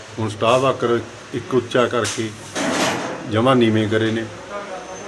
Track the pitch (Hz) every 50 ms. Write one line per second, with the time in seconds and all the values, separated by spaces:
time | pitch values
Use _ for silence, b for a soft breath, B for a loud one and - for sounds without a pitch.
0 | - - - 117 110 104 104 101 113 113 123 131 135 135 123 - 123 117 120 113
1 | 110 - - - - - - 120 - - 131 123 107 - - 127 120 117 123 120
2 | 107 104 - - 113 107 107 - - - - - - - - - - - - -
3 | - - - - - - 104 110 120 135 131 123 117 110 107 110 107 104 110 110
4 | 113 110 110 113 110 107 - - - - - - - - - - - - - -
5 | -